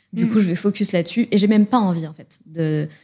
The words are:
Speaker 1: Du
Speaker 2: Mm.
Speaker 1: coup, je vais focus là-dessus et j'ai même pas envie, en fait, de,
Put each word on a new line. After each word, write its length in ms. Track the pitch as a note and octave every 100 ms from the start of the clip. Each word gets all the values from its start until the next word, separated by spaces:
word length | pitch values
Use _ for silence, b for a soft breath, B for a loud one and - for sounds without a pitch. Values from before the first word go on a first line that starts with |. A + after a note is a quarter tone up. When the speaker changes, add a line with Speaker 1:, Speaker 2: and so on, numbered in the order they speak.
| b
Speaker 1:
Du 140 | - A3+
Speaker 2:
Mm. 20 |
Speaker 1:
coup, 120 | G#3+
je 60 | F#3+
vais 60 |
focus 380 | F3 G3+ G3+ G3+
là-dessus 340 | F3+ E3+ - A#3
et 80 | G#3
j'ai 80 | G3+
même 160 | G#3+ G#3
pas 120 | B3+
envie, 280 | G3+ E3+ D#3
en 60 |
fait, 260 | D#3+ - - -
de, 400 | D#3+ D#3 D3+ D3+ B